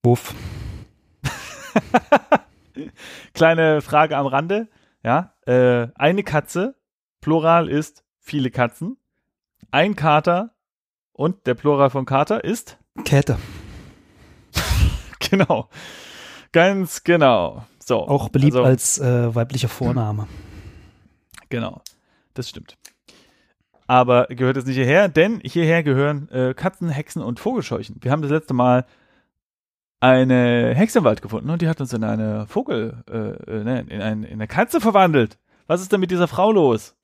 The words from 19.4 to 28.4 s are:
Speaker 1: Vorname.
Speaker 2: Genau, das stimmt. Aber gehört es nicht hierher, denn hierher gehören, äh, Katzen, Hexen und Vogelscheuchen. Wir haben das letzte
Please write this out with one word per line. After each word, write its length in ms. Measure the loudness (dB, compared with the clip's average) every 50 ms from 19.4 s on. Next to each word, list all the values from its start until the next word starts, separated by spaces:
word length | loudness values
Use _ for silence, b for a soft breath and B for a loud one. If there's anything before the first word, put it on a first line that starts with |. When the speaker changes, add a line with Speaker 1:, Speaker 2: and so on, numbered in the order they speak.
| -4 -2 -4 -4 -4 -4
Speaker 1:
Vorname. 580 | -4 -4 -4 -2 -2 -2 -2 -2 -4 -6 -8 B B B B B B B B B B B B B B B B B B B B _ -20 -20 _ _
Speaker 2:
Genau, 300 | -8 -8 -8 -8 -12 -14 _ b b b b b b b b b _
das 140 | -12 -12 -12
stimmt. 280 | -14 -18 -20 -20 _ _ _ -20 _ _ _ b b b b b b b b b b b _ _ _ _ _
Aber 400 | 2 4 4 4 6 4 4 4
gehört 300 | 0 -2 -2 -2 -2 0
es 80 | -2 -4
nicht 100 | -4 -2
hierher, 340 | 0 0 2 4 4 4 4
denn 320 | 4 2 2 2 0 -6 -8
hierher 400 | -6 -2 0 0 2 2 2 2
gehören, 440 | 0 0 2 2 0 -2 -4 -8 -8
äh, 220 | -4 -2 -2 -2 -2
Katzen, 340 | -4 -6 -6 -4 _ -6 -4
Hexen 340 | -4 -6 -8 -8 -10 -8
und 160 | -6 -6 -8 -6
Vogelscheuchen. 580 | -4 -4 -4 -4 -4 -4 -6 -8 -8 -10 -16 -8
Wir 100 | -4 -2
haben 120 | -2 -2
das 80 | 0 -2
letzte 220 | -2 -2